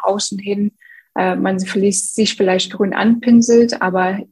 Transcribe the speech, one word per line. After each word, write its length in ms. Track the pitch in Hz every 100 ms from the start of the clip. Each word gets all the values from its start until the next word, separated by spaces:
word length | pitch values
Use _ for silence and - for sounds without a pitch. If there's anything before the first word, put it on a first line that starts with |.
außen 360 | 190 202 - 196
hin, 340 | 196 202 208 - _ - _ 180
äh, 180 | 185 185
man 240 | 190 190
vielleicht, 540 | 190 202 202 196 -
sich 200 | - 208
vielleicht 380 | - 190 185 -
grün 220 | - 196
anpinselt, 880 | - 214 233 247 233 233 233 233 -
aber 380 | 185 185 185 196 -